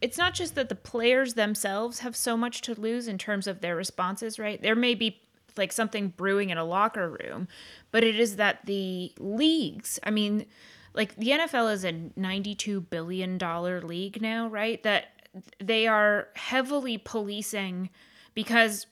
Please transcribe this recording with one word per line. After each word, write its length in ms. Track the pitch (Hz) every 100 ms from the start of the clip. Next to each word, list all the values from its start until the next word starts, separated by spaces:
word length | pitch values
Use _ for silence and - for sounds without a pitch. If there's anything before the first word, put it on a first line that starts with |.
it's 160 | 247 330
not 160 | 359
just 220 | 370 330 294
that 120 | 254
the 60 | 202
players 600 | - 240 233 254 262 233
themselves 640 | 208 208 202 196 233 240
have 160 | 247 233
so 200 | 247 233
much 260 | 240 -
to 120 | -
lose 340 | 214 220 240 240
in 120 | 190
terms 260 | - 202 196
of 160 | 180
their 140 | 175 170
responses, 640 | 185 - 185 196 226 220
right? 200 | 214 208
There 160 | 208 226
may 200 | 247 233
be, 260 | 226 - _ _ _ -
like, 140 | 190
something 360 | - 214 214 196
brewing 420 | 170 190 196 202
in 80 | 165
a 80 | 165
locker 500 | 185 220 220 170 -
room, 260 | - 69 185 - - - _
but 120 | 226
it 160 | 226 214
is 180 | 233 202
that 280 | 202 - -
the 480 | 196 190 180 180 -
leagues, 800 | 190 220 311 320 214 - - -
I 60 | -
mean, 380 | 214 208 208 - - - - - -
like, 200 | 214 -
the 160 | 226
N 80 | 294
F 120 | 330
L 140 | 254 226
is 160 | 202
a 260 | 185 165 165 -
ninety-two 680 | 190 196 196 202 214 196
billion 560 | 170 170 165 185 185 185
dollar 420 | 175 170 175 180
league 440 | 170 170 196 202
now, 240 | 220 226 226
right? 340 | 214 220 233
That 240 | 220 202 - _ - 190 - -
they 260 | 196 226 226
are 440 | 214 208 208 - -
heavily 640 | - 262 262 285 262 226
policing 960 | - 226 202 208 202 208 190 180 185 - - - -
because 540 | - 214 233 226 202 -